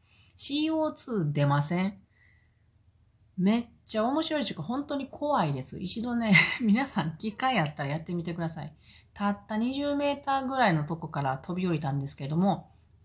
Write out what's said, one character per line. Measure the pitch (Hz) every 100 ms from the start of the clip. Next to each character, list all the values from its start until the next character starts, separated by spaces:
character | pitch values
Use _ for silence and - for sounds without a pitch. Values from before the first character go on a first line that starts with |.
| _ _ _ -
シ | - 285 311
ー |
オ | 320 311
ー |
ツ | 302 - 220 151
ー |
出 | 147 143
ま | 143
せ | 147 175
ん？ | 190 - - _ _ _ _ _ _ _ _ _ _ _ _ -
め | 185 233
っ | 240 - -
ち | 214
ゃ |
面 | 226 294
白 | 311 302
い |
し、 | 220
本 | - 151 254 285
当 | 285
に | 269
怖 | - 294 269
い | 160
で | 135
す。 | - -
一 | 185 -
度 | 240
ね、 | 240 226 190 -
<laughs> | -
皆 | 226 214 277
さ | -
ん | 156 165
機 | 220
会 | 208 262 240
あ |
っ | 147
た | -
ら | 139
や | 156
っ |
て | 160
み | 175
て | 165
く | 170
だ | 165
さ | 160
い。 | 147 - - - -
た | - 202
っ | 202 -
た | 214
二 | 240
十 | 269 285 285
メ | 285
ー | 285
タ | 285 269
ー | 262
ぐ | 269
ら | 226
い |
の | 160
と | 147 165
こ | -
か | 143
ら | 139 135
飛 | - 175
び | 185
降 |
り | 156
た | 156
ん | 143
で | 139
す | -
け | 143
ど | 160
も、 | 196 170 - - _ _